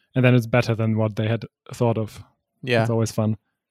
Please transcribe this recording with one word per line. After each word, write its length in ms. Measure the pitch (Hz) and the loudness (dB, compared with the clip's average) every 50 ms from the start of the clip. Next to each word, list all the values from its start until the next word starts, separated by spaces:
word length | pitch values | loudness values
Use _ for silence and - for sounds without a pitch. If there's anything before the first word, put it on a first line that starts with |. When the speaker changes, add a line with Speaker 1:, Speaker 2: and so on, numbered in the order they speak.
| _ _ _ | _ _ _
Speaker 1:
And 80 | 131 127 | 2 4
then 80 | 127 123 | 6 4
it's 120 | 123 113 113 | 4 2 2
better 260 | 127 123 - - 113 | 0 0 2 0 -2
than 220 | 104 113 110 110 107 | -2 0 0 0 0
what 180 | 110 110 101 | 0 -2 -2
they 120 | - 110 107 | -2 -2 -2
had 180 | 117 107 - - - _ _ - 127 | -2 -4 -6 -10 -16 _ _ -18 -6
thought 240 | - 123 117 110 110 | -2 0 0 0 -2
of. 260 | 110 107 - - - - _ _ _ _ _ _ - | -4 -6 -10 -16 -20 -20 _ _ _ _ _ _ -6
Speaker 2:
Yeah. 180 | 127 123 113 | -2 0 0
Speaker 1:
It's 80 | 110 113 | 0 0
always 220 | 113 113 113 107 | 0 0 -2 -2
fun. 260 | - - 107 107 110 - _ _ _ _ _ _ | -2 -2 -2 -2 -2 -4 _ _ _ _ _ _